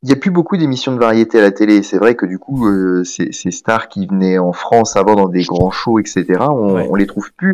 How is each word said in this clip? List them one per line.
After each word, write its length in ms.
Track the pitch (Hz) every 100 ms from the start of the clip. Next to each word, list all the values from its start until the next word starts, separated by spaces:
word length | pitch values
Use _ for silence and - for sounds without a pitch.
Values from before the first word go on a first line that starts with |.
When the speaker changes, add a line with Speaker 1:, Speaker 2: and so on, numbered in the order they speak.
Speaker 1:
Il 40 | 131
y 20 |
a 40 | 135
plus 140 | 202
beaucoup 260 | 175 165 196
d'émissions 360 | 151 127 -
de 40 | 127
variété 380 | 117 113 113 117
à 20 |
la 80 | 101
télé. 320 | 98 107 104
C'est 160 | 101 95
vrai 160 | 107
que 100 | 120
du 140 | 85 95
coup, 300 | - 139 110
euh, 340 | 98 92 92
ces, 300 | 90 - 85
ces 180 | - 90
stars 380 | 87 - 113 -
qui 180 | - 95
venaient 320 | 98 95 92
en 140 | 90
France 440 | 87 - 117 110 101
avant 200 | 95 107
dans 120 | 95
des 140 | 90
grands 300 | 87 87 92
shows, 260 | - - 110
et 80 | 104
cetera, 440 | - 87 90 131
on, 200 | 139 104 95
Speaker 2:
Ouais. 100 | -
Speaker 1:
on 60 |
les 120 | 98 98
trouve 240 | - -
plus, 200 | _ 185